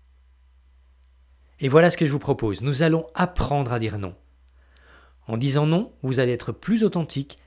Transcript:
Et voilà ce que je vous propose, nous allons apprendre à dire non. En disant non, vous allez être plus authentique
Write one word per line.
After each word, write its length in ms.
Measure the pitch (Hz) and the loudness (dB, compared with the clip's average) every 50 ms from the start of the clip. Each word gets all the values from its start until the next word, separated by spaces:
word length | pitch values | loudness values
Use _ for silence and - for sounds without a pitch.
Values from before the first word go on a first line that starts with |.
| _ _ _ _ _ _ _ _ _ _ _ _ _ _ _ _ _ _ _ _ _ _ _ _ _ _ _ _ _ _ _ - | _ _ _ _ _ _ _ _ _ _ _ _ _ _ _ _ _ _ _ _ _ _ _ _ _ _ _ _ _ _ _ -4
Et 80 | 147 135 | 0 4
voilà 220 | 127 156 165 175 | 6 6 6 6
ce 80 | 165 - | 4 2
que 80 | 170 | 0
je 60 | 143 | 0
vous 80 | 139 143 | 0 0
propose, 420 | - - 135 - 117 110 98 92 | -2 -2 -2 0 0 -2 -2 -2
nous 220 | 110 143 143 127 165 | -2 -2 0 2 2
allons 240 | 160 160 165 165 - - | 2 2 0 0 -4 -2
apprendre 600 | - 180 180 180 - - - 147 143 139 117 123 | -2 -2 0 0 -2 -2 0 0 -2 -2 -2 -2
à 60 | 117 | -2
dire 180 | 110 110 101 104 | -2 -4 -4 -6
non. 180 | 98 92 92 - _ _ _ _ _ _ _ _ _ _ _ _ _ - - - - _ _ _ _ - | -6 -8 -10 -12 _ _ _ _ _ _ _ _ _ _ _ _ _ -20 -20 -20 -20 _ _ _ _ -8
En 100 | 113 113 | -4 -2
disant 280 | 127 143 131 147 151 | -2 0 0 2 2
non, 280 | 151 165 175 233 - - _ | 2 2 0 0 -4 -8 _
vous 180 | - 131 131 123 | -6 -2 0 0
allez 120 | 131 123 | 0 0
être 200 | 123 - - - 110 | 0 -2 -4 -8 -10
plus 300 | - - - 220 226 220 | -6 -4 -2 0 2 2
authentique 560 | 190 - 180 160 - - 143 139 - - - _ | 0 0 -2 -4 -4 -4 -6 -8 -8 -12 -20 _